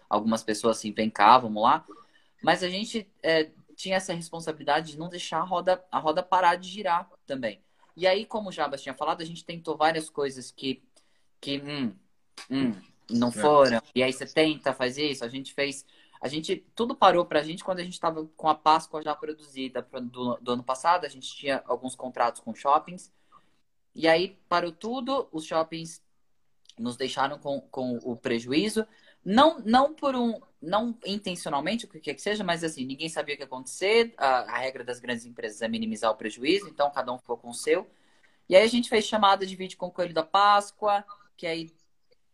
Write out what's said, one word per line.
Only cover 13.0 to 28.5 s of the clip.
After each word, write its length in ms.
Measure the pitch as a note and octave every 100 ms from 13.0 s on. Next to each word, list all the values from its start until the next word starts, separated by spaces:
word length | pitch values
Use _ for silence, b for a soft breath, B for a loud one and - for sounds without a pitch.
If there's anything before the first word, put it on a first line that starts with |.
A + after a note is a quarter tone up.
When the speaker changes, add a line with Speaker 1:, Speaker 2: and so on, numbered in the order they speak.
| -
Speaker 1:
não 200 | A#2 B2
Speaker 2:
É. 40 |
Speaker 1:
foram. 500 | G#2+ D3 D3 C3 A#2 -
E 80 | B2
aí 100 | B2+
você 140 | C3 C3
tenta, 460 | - D#3+ C#3+ -
faz 260 | B2+ B2+ C3
isso, 260 | D3 C3
a 40 | A#2+
gente 260 | C3+ C3+
fez, 320 | - C#3+ C#3 - b b b
a 60 | -
gente, 300 | D3+ D#3+ F#3+ -
tudo 220 | - A#3 C4+
parou 280 | G3 F3
pra 160 | F3 D#3
gente 200 | D3+ F3+
quando 160 | - F3+
a 60 |
gente 160 | F3 F3
tava 260 | E3+ D#3+ D#3 -
com 120 | D#3
a 60 |
Páscoa 460 | D#3 - D#3+ E3 D#3
já 140 | D#3
produzida 680 | D3 D3+ D#3 D3 C3+ C3 A#2+
pro, 200 | B2 C3+
do, 360 | B2 B2 B2 A#2+
do 120 | -
ano 120 | B2
passado, 400 | B2 B2+ E3+ F3
a 40 | C#3+
gente 280 | C3+ - -
tinha 260 | C#3 C3+ -
alguns 280 | B2 B2+
contratos 460 | - B2+ B2 A#2+ -
com 120 | -
shoppings. 600 | A2 C#3 D3 D#3+ F3+ - b b b b b _ _ _
E 120 | - D#3+
aí 320 | E3 F#3+ - _
parou 220 | F3 F3
tudo, 580 | D#3+ A3 B3+ B3 C4+ -
os 120 | D#3+
shoppings 560 | D#3 E3 D#3+ E3 E3 - _ _ _ _ _ _ _ -
nos 180 | A#2 A#2+
deixaram 420 | C3 C#3 C3+ C#3+
com, 220 | D3 C#3
com 380 | - - B2+ A#2+
o 120 | B2+ A#2
prejuízo. 680 | - A#2 A#2+